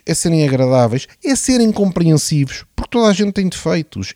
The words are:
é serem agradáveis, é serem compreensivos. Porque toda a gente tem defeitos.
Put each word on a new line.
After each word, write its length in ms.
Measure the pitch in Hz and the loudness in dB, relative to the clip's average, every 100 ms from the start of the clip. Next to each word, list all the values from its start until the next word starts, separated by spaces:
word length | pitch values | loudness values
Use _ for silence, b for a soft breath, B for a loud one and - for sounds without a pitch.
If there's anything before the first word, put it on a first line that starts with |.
| - | -6
é 80 | |
serem 320 | 165 175 160 147 | -4 0 2 2
agradáveis, 640 | 131 131 131 117 113 - b - | 2 2 2 2 0 -6 b -4
é 100 | 262 | -2
serem 360 | - 247 226 | 0 0 0
compreensivos. 920 | 214 196 175 165 156 - 151 135 - - - | 0 0 2 2 2 2 -2 -2 -6 -14 -12
Porque 160 | - | -6
toda 160 | 240 220 | 0 2
a 60 | |
gente 180 | 185 202 | 2 0
tem 160 | 196 185 | -2 -4
defeitos. 640 | - 160 170 151 - 95 | -4 -2 -2 -4 -8 -10